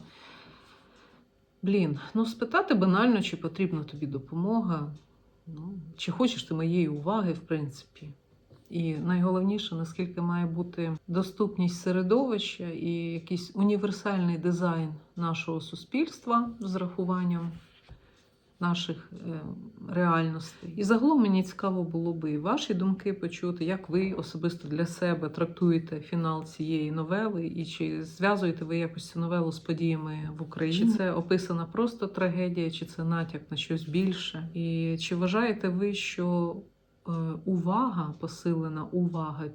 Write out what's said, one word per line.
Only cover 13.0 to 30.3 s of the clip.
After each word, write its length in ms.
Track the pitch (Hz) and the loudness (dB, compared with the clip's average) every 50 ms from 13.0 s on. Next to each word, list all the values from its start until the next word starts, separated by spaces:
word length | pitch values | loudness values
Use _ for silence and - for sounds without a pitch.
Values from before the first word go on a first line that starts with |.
| 170 170 170 165 165 - 180 175 - - - | -2 -4 -4 -6 -4 -4 -4 -4 -4 -4 0
універсальний 840 | 196 196 208 208 196 208 196 196 - - 208 196 185 175 175 170 | 2 4 4 4 4 2 0 -2 -2 -2 0 0 2 2 2 2
дизайн 560 | 165 170 180 175 165 180 175 165 165 160 156 156 - - _ _ | 2 2 0 2 2 2 2 2 0 -2 -2 -6 -8 -14 _ _
нашого 460 | 175 170 165 165 165 - 165 165 160 | -4 -2 -2 -2 -2 -2 -2 -4 -4
суспільства 880 | 160 - - - - - - 269 330 - - - - 240 233 240 240 233 - - | -4 -8 -10 -12 -8 -2 0 0 0 0 -4 -6 -2 2 2 2 2 0 -2 -4
з 160 | 208 190 185 | -4 -2 0
рахуванням 760 | 185 180 180 - - 185 175 185 180 180 175 175 170 170 170 165 - - - - - _ - - - _ _ _ _ _ _ _ _ _ _ _ - | 0 -2 -2 -2 -2 0 0 2 2 2 2 0 0 -2 -4 -6 -10 -14 -20 -20 -20 _ -20 -20 -20 _ _ _ _ _ _ _ _ _ _ _ -2
наших, 520 | 180 175 175 175 - - 156 - - - 175 | 0 2 2 2 0 -4 -6 -6 -10 -14 -14
е, 260 | - - 175 160 156 151 - - - - - - - - - | -10 -8 -8 -8 -6 -8 -10 -10 -10 -12 -16 -16 -14 -10 -2
реальностей. 840 | 170 175 180 170 165 165 165 160 160 160 160 - - - - 170 160 | 2 4 4 6 4 4 4 2 -2 -4 -8 -10 -14 -14 -12 -8 -4
І 60 | 202 202 | 0 2
загалом 380 | 190 233 220 254 302 320 269 | 4 4 6 6 6 6 6
мені 220 | 220 202 190 190 185 | 6 6 6 4 4
цікаво 400 | - - - 202 196 185 185 170 | 2 -2 -4 -2 0 0 0 -2
було 300 | 160 165 165 165 170 165 | -2 -2 0 0 0 -2
би 180 | 160 156 151 | -2 -2 -2
і 60 | 147 | -2
ваші 360 | 147 151 190 254 302 - - 202 | 0 0 0 0 0 0 0 0
думки 400 | 180 185 196 190 190 - 202 190 | 2 2 2 2 0 0 -2 -2
почути, 520 | - 170 170 - - 175 175 175 175 160 | -2 -4 -6 -6 -4 -4 -4 -2 -2 -2
як 240 | 175 190 185 - - | -2 -2 -2 -2 0
ви 240 | 160 185 190 190 - | 0 2 2 2 0
особисто 540 | 170 160 - - 165 165 170 175 - - | -4 -6 -6 -4 -2 -2 -2 -2 -4 -6
для 180 | 147 151 160 170 | -4 -2 0 0
себе 440 | 170 - - 185 175 170 165 160 147 | -2 0 0 0 2 2 0 -2 -4
трактуєте 680 | - - 170 170 - - 180 170 165 165 160 - 160 151 | -2 -2 -2 -2 0 4 4 6 6 4 2 -2 -6 -8
фінал 460 | 151 - 175 170 165 160 160 156 156 | -6 -2 -2 0 2 2 0 -2 -4
цієї 460 | 156 - - 156 156 160 156 151 151 | -8 -8 -4 -2 0 0 0 0 0
новели, 560 | 156 160 160 160 185 208 220 214 196 170 165 | -2 -2 -2 0 0 0 0 0 0 -2 -2
і 180 | 160 175 170 160 | -2 -4 -4 -6
чи 380 | - - - 165 160 156 160 160 | -6 -4 -4 -2 -2 -2 -4 -6
зв'язуєте 640 | 165 160 - 185 202 208 190 185 170 165 170 165 | -8 -4 0 2 2 4 4 2 0 0 -2 -4
ви 120 | 156 165 | -2 0
якось 320 | 170 165 160 165 156 - - | 0 0 -2 -4 -8 -12 -8
цю 100 | - 170 | -4 -4
новелу 320 | 170 165 180 175 165 160 | -2 0 2 2 2 0
з 80 | 160 - | -2 -4
подіями 720 | - - 160 160 170 165 160 156 156 156 156 156 151 156 | -4 -4 -2 0 2 2 0 0 -2 -4 -6 -6 -8 -8